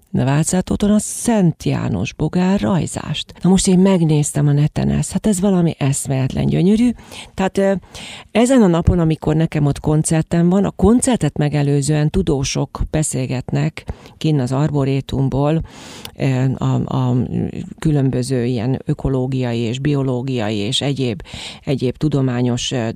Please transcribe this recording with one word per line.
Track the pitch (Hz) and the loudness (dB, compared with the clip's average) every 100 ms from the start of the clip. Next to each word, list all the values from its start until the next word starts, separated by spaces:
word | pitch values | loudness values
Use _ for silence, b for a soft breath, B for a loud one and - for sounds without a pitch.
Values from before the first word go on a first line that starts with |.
| _ | _
Vácrátóton | - 131 147 160 185 - 196 208 | -2 2 2 2 0 0 0 2
a | 208 | 2
Szent | - - - 220 175 - | 0 -4 0 2 2 2
János | 147 131 123 110 107 | -2 -2 -2 -4 -4
Bogár | - 156 180 185 202 | -4 -2 0 0 0
rajzást. | 208 180 - - - 151 - - | 0 0 -2 -6 -8 -8 -10 -2
Na | 175 | 2
most | 190 - | 4 4
én | 185 | 4
megnéztem | 190 185 160 151 147 151 147 | 6 4 4 2 0 0 2
a | |
neten | 143 151 - 135 | 2 2 0 0
ezt, | 143 151 | 0 -2
hát | - 214 | -2 0
ez | 180 | 2
valami | 202 180 170 - | 2 2 2 0
eszméletlen | 139 139 - 131 131 143 139 | -2 -2 -2 -2 -2 0 0
gyönyörű. | 147 175 220 247 226 B B B | 2 4 4 2 -2 B B B
Tehát, | - 190 - | -4 -2 0
ö, | 196 196 B B B B - | 0 0 B B B B -4
ezen | 208 240 269 | 0 4 6
a | 196 | 6
napon, | 165 - 180 | 4 2 2
amikor | 160 160 - 156 | 2 0 0 0
nekem | 160 156 143 | 0 0 0
ott | 143 | 0
koncertem | - 156 156 160 - 170 175 | 0 0 2 -2 0 2 2
van, | 190 170 | 2 0
a | |
koncertet | - 190 247 262 233 147 - | 2 4 4 2 2 0 0
megelőzően | 147 147 143 143 139 151 151 | 0 0 0 0 0 0 0
tudósok | 190 175 139 139 139 139 - - | 0 0 0 -2 -2 -4 -4 -4
beszélgetnek | 156 156 131 127 127 - 160 156 - - B B - | -2 -2 -4 -4 -6 -4 -2 -2 -6 -12 B B -4
kinn | 156 147 | 0 0
az | 127 | 0
Arborétumból, | 131 156 147 135 135 - 127 135 127 147 160 B B B B B - | 0 0 0 0 -2 -4 -2 -2 0 0 0 B B B B B -4
ö, | 139 127 131 - | -2 0 0 0
a, | 131 127 - 131 | -2 -2 -2 -2
a | 127 123 - - - - - - | 0 0 -2 -2 -4 -6 -12 -4
különböző | 160 147 135 127 127 131 120 | 0 2 0 0 -2 -2 -2
ilyen | 123 117 131 - | -2 -2 -2 -4
ökológiai | 151 139 135 127 131 123 117 | -4 -2 -2 -2 -2 -2 -2
és | 117 131 | -2 -2
biológiai | 147 143 135 123 135 127 107 107 | -2 0 0 -2 -4 -4 -2 -2
és | 101 - | -2 -2
egyéb, | 131 131 127 92 B B B B | -2 -2 -2 -4 B B B B
egyéb | - 135 127 - | -4 -2 -2 -2
tudományos, | 156 143 131 120 123 120 - | 0 0 0 0 0 -2 -2
ö, | 131 113 | -4 -4